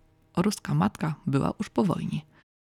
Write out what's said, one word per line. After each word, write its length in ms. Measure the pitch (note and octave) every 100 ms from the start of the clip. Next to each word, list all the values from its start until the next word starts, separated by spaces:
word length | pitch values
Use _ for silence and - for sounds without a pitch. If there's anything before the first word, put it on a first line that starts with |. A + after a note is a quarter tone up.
| _ _ _ -
Ruska 360 | G3 - -
Matka 420 | D3 G3+ - D#3+ D3 D3
była 280 | C3+ - -
już 100 | G3+
po 140 | -
wojnie. 380 | G3+ - - D3+ - _ _ _ _